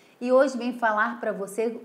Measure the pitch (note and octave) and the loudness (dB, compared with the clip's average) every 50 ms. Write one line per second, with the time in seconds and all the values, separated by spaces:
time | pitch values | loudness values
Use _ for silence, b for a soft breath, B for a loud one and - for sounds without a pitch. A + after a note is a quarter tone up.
0 | b b b b A#3+ B3 B3+ C4 D4 C4+ C4+ A3+ A#3+ B3 A#3+ - A#3+ A3 G#3+ G#3 | b b b b 0 4 6 6 6 4 2 -2 -4 -6 -4 0 0 0 2 2
1 | A3 A#3+ A#3 - A3+ A3 F#3+ F#3 G3 F#3 - A#3 A3 A#3 A3+ - | 0 -2 -2 -4 -4 -4 -4 -4 -6 -6 -4 -4 -2 -2 -4 -6